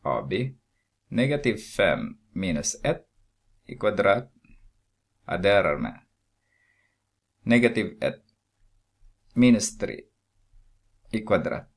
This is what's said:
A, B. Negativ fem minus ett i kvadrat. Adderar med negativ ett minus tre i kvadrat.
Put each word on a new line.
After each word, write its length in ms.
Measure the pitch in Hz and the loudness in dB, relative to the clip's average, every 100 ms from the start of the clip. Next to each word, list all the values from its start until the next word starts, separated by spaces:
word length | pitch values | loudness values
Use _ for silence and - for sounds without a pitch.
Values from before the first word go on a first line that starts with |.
A, 240 | - 62 65 | -4 -4 -4
B. 220 | 95 131 - _ _ _ _ _ | -4 -4 -8 _ _ _ _ _
Negativ 480 | 113 123 113 123 107 | -2 0 0 0 -2
fem 600 | - - 98 64 55 - _ | -6 0 2 2 -4 -12 _
minus 520 | - 95 76 73 - | -6 -4 -2 -4 -4
ett 220 | 139 170 _ _ _ _ _ _ | -4 -4 _ _ _ _ _ _
i 120 | - - | -18 -4
kvadrat. 560 | 107 98 98 101 131 _ _ - - _ _ _ _ _ | -2 2 2 2 0 _ _ -20 -20 _ _ _ _ _
Adderar 540 | - 90 95 101 87 73 | -8 0 4 4 4 -2
med 220 | 58 - _ _ _ _ _ _ _ _ _ _ _ _ _ _ | -6 -10 _ _ _ _ _ _ _ _ _ _ _ _ _ _
negativ 560 | - 120 117 113 107 - | 2 4 4 2 -6 -4
ett 220 | - - _ _ _ _ _ _ _ _ - _ _ | -6 -6 _ _ _ _ _ _ _ _ -20 _ _
minus 440 | - 123 113 - - | 2 4 4 0 -6
tre 220 | - - - _ _ _ _ - _ _ _ _ _ | -8 -8 -16 _ _ _ _ -20 _ _ _ _ _
i 100 | 110 | -6
kvadrat. 480 | 107 95 76 62 - | 0 0 0 -6 -10